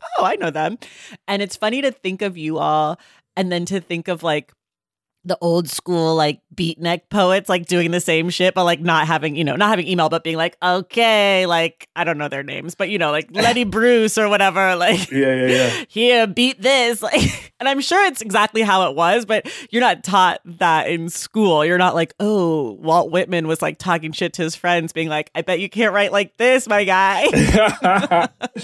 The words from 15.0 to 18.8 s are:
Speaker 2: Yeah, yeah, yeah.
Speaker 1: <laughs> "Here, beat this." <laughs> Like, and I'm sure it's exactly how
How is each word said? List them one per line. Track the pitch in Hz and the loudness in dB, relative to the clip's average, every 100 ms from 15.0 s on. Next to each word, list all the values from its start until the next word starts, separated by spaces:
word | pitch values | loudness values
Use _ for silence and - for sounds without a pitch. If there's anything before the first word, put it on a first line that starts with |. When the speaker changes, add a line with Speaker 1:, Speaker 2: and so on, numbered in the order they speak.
| 180 | -2
Speaker 2:
Yeah, | 135 135 | 0 0
yeah, | 131 127 | 2 2
yeah. | 127 123 - - | 2 2 -2 -6
Speaker 1:
<laughs> | |
"Here, | 214 240 240 220 | 0 4 4 2
beat | 190 254 262 | 0 0 0
this." | 220 269 240 226 | 2 2 2 -2
<laughs> | - | -2
Like, | - - - - - | 0 0 -2 -12 -4
and | 262 | -2
I'm | 269 | -2
sure | 269 359 392 | 0 2 2
it's | 262 | -2
exactly | 220 214 220 220 | -2 0 0 0
how | 214 190 | 2 2